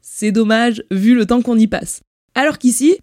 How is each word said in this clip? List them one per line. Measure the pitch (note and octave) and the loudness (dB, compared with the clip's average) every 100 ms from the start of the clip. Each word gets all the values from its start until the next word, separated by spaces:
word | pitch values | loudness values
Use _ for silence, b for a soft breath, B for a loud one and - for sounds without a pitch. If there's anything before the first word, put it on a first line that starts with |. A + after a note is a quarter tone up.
C'est | - - G#3+ | -18 -6 -2
dommage, | G#3 G#3+ A3 A#3+ A3 - | 0 2 2 0 -4 -6
vu | G3 G#3+ | -2 2
le | B3 | 2
temps | G3+ A#3+ | 2 0
qu'on | B3 A3+ | 0 2
y | A3 | 2
passe. | G3 - - _ _ _ | -2 -8 -16 _ _ _
Alors | - D4 D4 | -2 -2 0
qu'ici, | B3 A#3 C#4+ G4 | -2 0 0 0